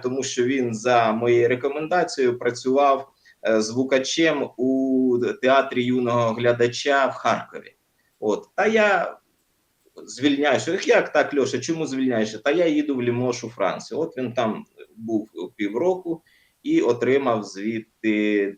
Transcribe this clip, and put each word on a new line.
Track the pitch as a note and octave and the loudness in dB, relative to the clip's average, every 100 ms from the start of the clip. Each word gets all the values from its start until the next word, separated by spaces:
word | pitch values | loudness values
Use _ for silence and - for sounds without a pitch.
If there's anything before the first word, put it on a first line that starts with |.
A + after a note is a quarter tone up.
тому | B2 C3+ | -2 -4
що | B2 B2+ | -4 -2
він | B2 C3+ A#2+ | 0 0 -2
за | G#2+ B2 A#2+ A2+ | -2 2 2 2
моєю | A2+ A#2+ A#2+ A#2+ | 2 2 4 4
рекомендацією | A#2+ C#3 D3 D#3 F3+ E3 - B2 B2 | 0 -2 -4 -2 0 0 0 0 0
працював, | B2 A#2+ C3 C3+ C#3+ C3+ - _ _ _ A2 | -2 -2 0 2 4 2 -2 _ _ _ 0
е, | A2 | 0
звукачем | G#2+ B2 C3 C3 C3 E3 D#3+ C#3+ A#2 - | 0 -2 0 0 0 0 2 2 -4 -2
у | C3 C3+ C3+ C3 B2+ A#2+ A#2+ - | 0 0 2 2 4 2 0 0
театрі | B2+ C3+ C3+ B2+ | 4 4 2 0
юного | B2 B2 A#2+ A#2+ A#2 | 0 0 0 0 0
глядача | A2+ A#2+ A#2+ A#2+ - C#3+ C#3 C3 | 0 2 2 0 0 0 2 2
в | |
Харкові. | - A#2 G#2+ - D#2 - - _ _ _ _ | 0 -2 -2 -4 -16 -18 -20 _ _ _ _
От. | A2 G2 - | -2 -2 -4
Та | - G#3 | -2 2
я | A3 G#3 F#3 - - _ _ _ _ _ _ _ - - | 4 4 2 -2 -8 _ _ _ _ _ _ _ -20 -18
звільняюся. | A#2+ C#3+ C#3 D3 B2+ E3 F#3+ | -2 0 2 2 0 -2 -2
«Як | A#3+ G#3+ - | 2 2 2
так, | D3+ - | 0 0
Льоша, | C#3+ B2 B2 | 0 -2 -2
чому | B2 D#3+ C#3+ | -4 -4 -4
звільняєшся?» | C3+ C3 A#2 G#2+ A2 | -2 0 0 -2 -2
«Та | C#3+ | -2
я | E3 E3 | 2 2
їду | D3+ D3 B2+ | 0 0 -2
в | |
Лімош | A#2+ A#2+ B2 A#2 | -2 0 -2 -4
у | A2 | -8
Францію». | - F#2 D#2+ - A2+ | -4 -4 -4 -8 -6
От | E3 C3 | -6 -6
він | B2 | -6
там | B2+ A2 G2+ - - - A2+ | -2 -2 -4 -10 -20 -20 -12
був | A2+ A2 - E2 F#2 - | -4 -4 -4 -10 -12 -6
півроку | G2+ A2 F3+ F3+ E3+ D#3+ _ _ _ _ | -4 -2 -2 -2 -6 -10 _ _ _ _
і | C#3+ E3 | -2 2
отримав | A#2+ A#2+ B2 C3+ B2+ A2 | 2 2 2 2 2 -2
звідти | G2+ F#2+ G#2+ A2+ A2+ _ A2 G#2+ G#2+ G#2 G2 | -4 -8 -6 -6 -10 _ -2 0 2 0 0